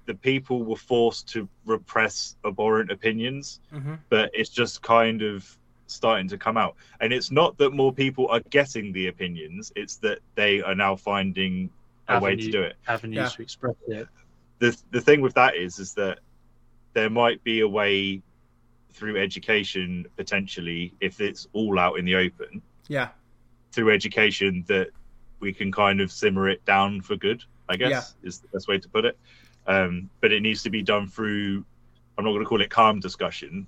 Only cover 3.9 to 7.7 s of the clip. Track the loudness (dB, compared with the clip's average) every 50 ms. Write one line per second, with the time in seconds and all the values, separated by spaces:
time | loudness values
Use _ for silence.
3.9 | -10 -12 -2 _ 2 2 2 2 0 -4 -4 -4 -2 -2 -2 -2 -4 -6 0 4
4.9 | 6 6 6 4 2 -2 -4 -6 -6 -8 -12 -16 -20 _ _ _ _ _ _ -18
5.9 | -8 -2 0 2 2 2 0 -4 -6 -4 -4 -2 0 0 0 0 -2 -8 -18 -20
6.9 | -6 -4 -2 0 0 -2 -2 0 4 4 4 4 4 2 2 2